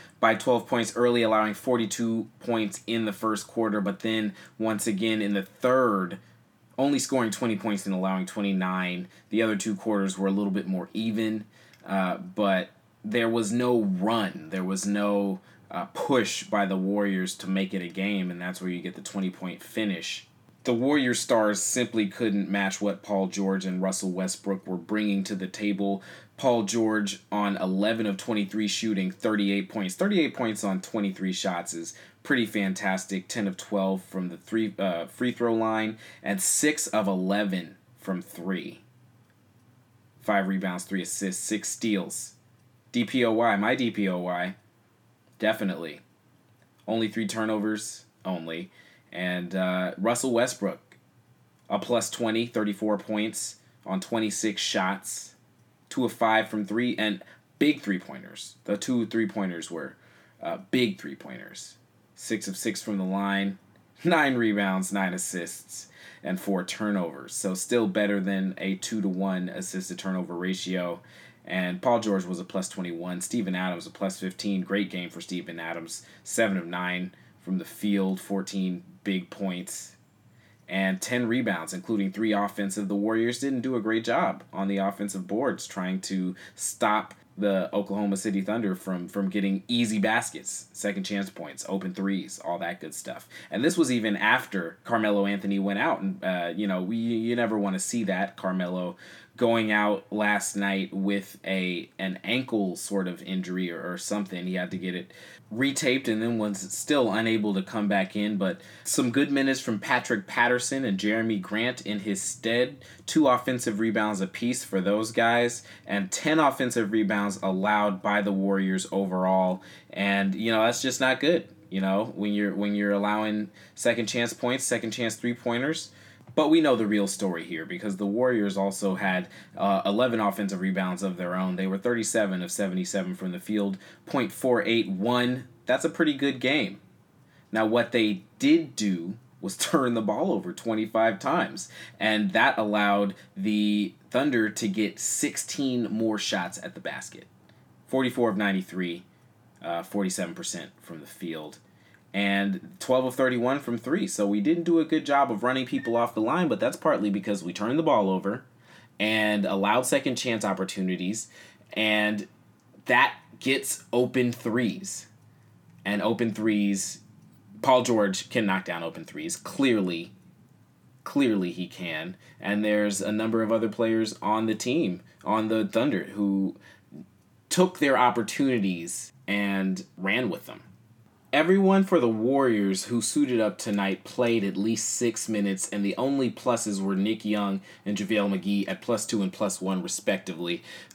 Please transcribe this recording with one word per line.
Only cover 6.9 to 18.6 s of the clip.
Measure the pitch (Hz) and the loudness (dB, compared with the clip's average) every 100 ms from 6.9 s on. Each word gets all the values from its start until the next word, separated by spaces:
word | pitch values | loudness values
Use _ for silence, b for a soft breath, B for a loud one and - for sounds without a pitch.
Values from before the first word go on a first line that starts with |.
| 139 | 2
scoring | - 135 113 | 0 0 0
twenty | 98 120 104 | 0 -2 -2
points | 107 101 | -2 -4
and | 101 | -2
allowing | 92 95 95 | -2 0 0
twenty-nine. | 92 - 101 95 92 92 90 90 92 b - | -2 -2 0 0 0 -2 -2 -4 -8 b -2
The | 107 | 2
other | 113 104 | 2 2
two | 110 | -2
quarters | 98 110 104 98 92 | -2 0 2 0 0
were | 98 | 0
a | |
little | 98 101 | 2 2
bit | 95 92 | 0 -2
more | 92 87 | -4 -4
even, | - 113 107 110 107 107 b b b | -4 -2 0 0 -2 -8 b b b
uh, | - 98 92 90 | -4 0 0 -2
but | 90 - 101 95 87 - _ _ | -6 0 2 2 0 -8 _ _
there | 110 120 117 | -4 0 2
was | 117 107 | 2 0
no | 120 123 123 | 2 4 4
run. | 104 92 101 113 98 - 78 | 2 0 2 2 0 -4 -8
There | 95 | -6
was | 92 95 98 | -2 -2 -2
no, | 101 104 101 101 95 b b - | 0 2 2 0 -2 b b -12
uh, | 87 92 | -8 -8
push | - - 131 101 - | -4 2 2 2 -2
by | - 104 | -2 0
the | 98 95 | 0 0
Warriors | 95 101 101 95 92 | 0 0 0 0 -2
to | - 92 | -4 -2
make | 95 95 | -2 -2
it | 98 | -4
a | 87 | -6
game, | 95 98 101 90 | -4 -2 -2 -2
and | 87 | -4
that's | 90 90 | -8 -6